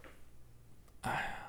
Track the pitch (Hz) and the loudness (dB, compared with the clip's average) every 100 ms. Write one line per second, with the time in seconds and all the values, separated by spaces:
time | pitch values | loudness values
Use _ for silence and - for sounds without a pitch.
0 | - - - - - - - - - - | -8 -8 -8 -8 -10 -10 -12 -12 -12 -2
1 | - - - - | 4 6 6 2